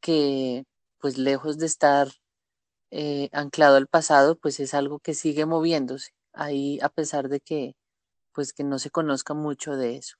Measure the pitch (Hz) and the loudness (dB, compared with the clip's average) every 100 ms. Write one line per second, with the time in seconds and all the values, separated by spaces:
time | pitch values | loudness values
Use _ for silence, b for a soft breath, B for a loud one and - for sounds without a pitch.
0 | - 160 143 135 131 123 135 _ _ _ | 0 0 2 0 -2 -4 -8 _ _ _
1 | 143 131 131 139 156 151 160 - 147 143 | -6 -2 0 0 -2 -4 -4 2 4 4
2 | 139 - _ _ _ _ _ _ _ - | 2 -4 _ _ _ _ _ _ _ -8
3 | 151 143 139 147 143 - 151 139 135 165 | -6 -4 -6 -6 -8 4 8 8 6 0
4 | 151 147 139 165 151 139 139 143 139 147 | 4 6 6 4 -2 -4 -4 -2 -2 -4
5 | - 147 160 143 156 165 160 165 127 131 | -6 -4 -4 -2 0 0 2 0 -2 -8
6 | - _ _ - 147 143 139 143 143 - | -12 _ _ -10 -6 -4 -4 -2 -4 -4
7 | 151 151 135 139 _ 156 135 139 _ _ | -4 -4 -4 -6 _ -6 -6 -10 _ _
8 | _ _ _ - 139 - 143 139 143 - | _ _ _ -8 -8 -6 -6 -6 -6 -4
9 | 156 135 - 151 151 139 - 139 123 131 | -2 -4 -4 -6 -4 -6 -6 -4 -4 -6
10 | - - | -12 -20